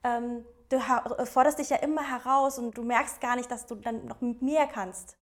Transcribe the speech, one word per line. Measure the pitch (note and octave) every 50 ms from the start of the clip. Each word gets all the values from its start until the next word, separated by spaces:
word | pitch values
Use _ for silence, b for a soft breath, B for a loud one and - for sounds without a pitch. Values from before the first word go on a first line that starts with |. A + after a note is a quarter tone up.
ähm, | - B3 A#3+ A#3 A#3+ A#3+ A#3+ A#3 A#3 - - _ _ _
du | C4 C4 A#3 A#3+
ha-, | B3+ A#3 - A#3 B3 - B3+
forderst | A#3+ - C4 C4 D4 D4 D4+
dich | C#4 -
ja | C#4
immer | - - D4 D#4 D#4
heraus | C#4+ C#4 C4 A#3+ - B3 C4+ C#4 C4+ C#4 C4+ B3
und | A#3+ A#3 G#3+
du | A#3+
merkst | A3+ A#3 B3 A#3 B3+ A#3 - -
gar | - A#3+ B3
nicht, | B3 A#3+ B3
dass | B3 A#3 -
du | - A#3
dann | G3+ - A#3+ A3+ A3+ -
noch | - - -
mehr | B3 A#3+ A#3 A#3+ C4 C4 D4+ D#4 D4
kannst. | C#4+ - A3 F#3+ F#3 - - - - - _